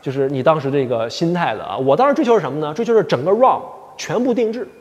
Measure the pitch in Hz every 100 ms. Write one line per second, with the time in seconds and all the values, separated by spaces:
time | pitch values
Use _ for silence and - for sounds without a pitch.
0 | - 135 135 139 143 156 135 139 127 120
1 | 117 - 170 175 156 107 80 101 131 143
2 | 277 285 254 226 151 143 151 156 226 226
3 | 190 135 156 208 254 147 - - - -
4 | - - 247 226 220 226 208 -